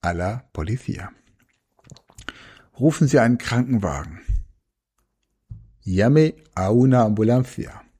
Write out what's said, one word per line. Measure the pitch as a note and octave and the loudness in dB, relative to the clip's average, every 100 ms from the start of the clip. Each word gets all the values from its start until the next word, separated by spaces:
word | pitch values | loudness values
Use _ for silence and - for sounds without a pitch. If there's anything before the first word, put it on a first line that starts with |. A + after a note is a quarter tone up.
a | F2 | -6
la | E2+ F2+ A#2+ - | -4 -6 -6 -12
policía. | - D#2+ B2 - - F#2 _ _ _ _ _ _ _ _ - _ - - - - - _ - | -10 -6 -6 -8 -10 -12 _ _ _ _ _ _ _ _ -20 _ -20 -20 -20 -20 -20 _ -2
Rufen | C3+ D3+ C#3+ | 0 2 2
Sie | C#3+ | 4
einen | A#2 A#2+ | 4 2
Krankenwagen. | - A#2 B2+ A#2+ G2 C#2+ D2 E2 - - - _ _ _ _ _ _ _ _ _ _ - _ _ | 0 -2 0 0 -2 -6 -10 -14 -4 -4 -4 _ _ _ _ _ _ _ _ _ _ -20 _ _
Llame | - F#2 A2 D3 D#3 - _ - | -6 0 2 4 2 -2 _ -6
a | F#2 | 0
una | A#2 C3 B2+ | 2 4 4
ambulancia. | A2+ G#2+ A2 B2 B2+ - - - - | 2 2 2 2 -2 -8 -14 -16 -20